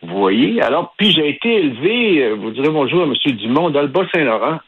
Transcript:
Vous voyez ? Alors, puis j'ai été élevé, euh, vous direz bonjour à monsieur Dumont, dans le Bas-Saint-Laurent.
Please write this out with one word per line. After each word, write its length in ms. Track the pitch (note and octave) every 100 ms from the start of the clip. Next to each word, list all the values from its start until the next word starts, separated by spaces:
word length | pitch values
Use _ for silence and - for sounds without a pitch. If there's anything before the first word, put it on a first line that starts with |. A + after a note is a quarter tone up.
Vous 120 | E2+ F#2
voyez ? 420 | G2 G2+ D#3 A3+
Alors, 320 | A2+ C#3+ - _
puis 160 | G3+
j'ai 160 | D#3+ D3
été 260 | C#3+ A3+ A3+
élevé, 680 | D#3 A2+ D#3 A#3+ A#3 E3
euh, 120 | B2 G#2+
vous 160 | A2
direz 180 | A2 C#3+
bonjour 320 | D#3 C3 D#3
à 40 | E3
monsieur 240 | A2+ -
Dumont, 400 | A#2+ G#2 C3 E3+
dans 100 | C#3+
le 60 | C#3+
Bas-Saint-Laurent. 720 | C#3+ F#3 F3 C#3+ A2 A#2 D#3+